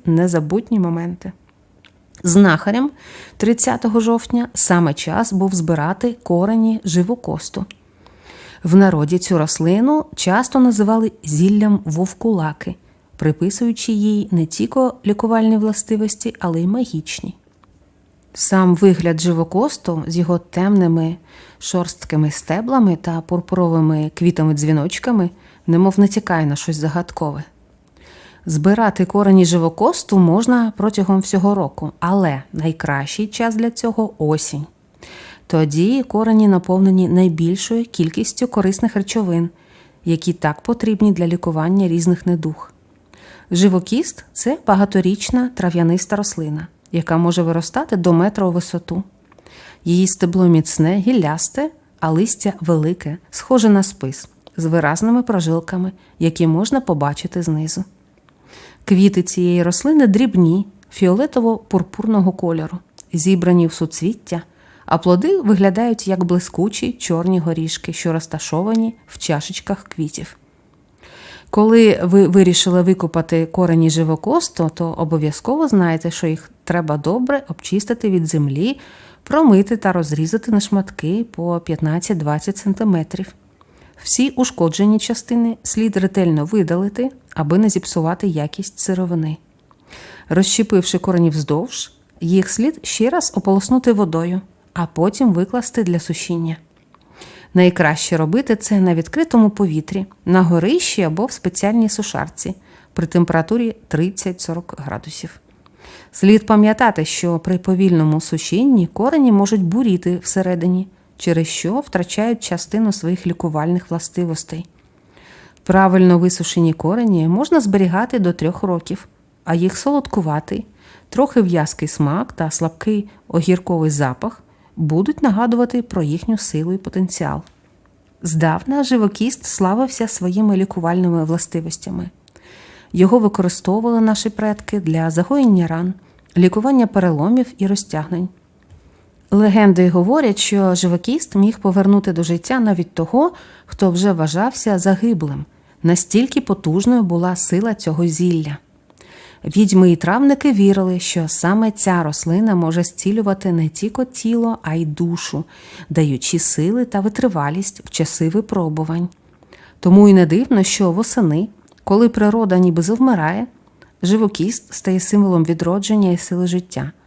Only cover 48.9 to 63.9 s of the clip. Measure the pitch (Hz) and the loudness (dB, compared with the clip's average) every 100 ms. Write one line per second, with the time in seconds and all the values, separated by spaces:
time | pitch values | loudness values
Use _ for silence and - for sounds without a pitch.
48.9 | 175 - _ _ _ - - - - 170 | -8 -8 _ _ _ -20 -20 -20 -10 0
49.9 | 175 185 - 180 185 180 160 156 - 160 | 2 2 2 0 2 4 4 2 0 2
50.9 | 196 196 254 151 160 - - 311 - _ | 2 2 2 0 -2 -4 -4 -6 -8 _
51.9 | _ 160 160 226 - 202 196 165 160 156 | _ -2 0 0 -2 -4 -4 -2 0 0
52.9 | 180 147 170 - - - 254 220 196 190 | -4 -8 -12 -10 -12 2 4 6 4 2
53.9 | - 131 - - _ - - 160 170 147 | -2 -10 -10 -14 _ -16 -6 -2 0 0
54.9 | 165 220 240 247 196 160 165 165 185 185 | 0 2 0 0 -2 0 -2 -4 -6 -6
55.9 | - _ _ 165 160 165 160 220 269 254 | -8 _ _ -2 0 0 2 0 -2 -2
56.9 | 151 143 147 180 180 165 156 160 185 - | -2 -2 -4 -8 -6 -4 -4 -4 -6 -10
57.9 | _ _ _ _ _ _ - - _ - | _ _ _ _ _ _ -20 -20 _ 0
58.9 | 185 196 190 180 - 175 175 175 175 277 | 4 4 4 -2 0 0 2 2 0 2
59.9 | 311 240 202 254 185 165 180 202 - _ | 4 4 4 2 4 4 2 -2 -12 _
60.9 | - 185 196 294 254 226 220 - 185 - | -2 0 2 0 0 0 -2 -2 -4 -2
61.9 | - 220 214 185 185 175 165 156 180 - | -6 -2 2 0 0 -4 -4 -6 -12 -16
62.9 | _ - 170 170 185 180 175 165 - 160 | _ -8 -2 0 2 4 4 2 -2 -6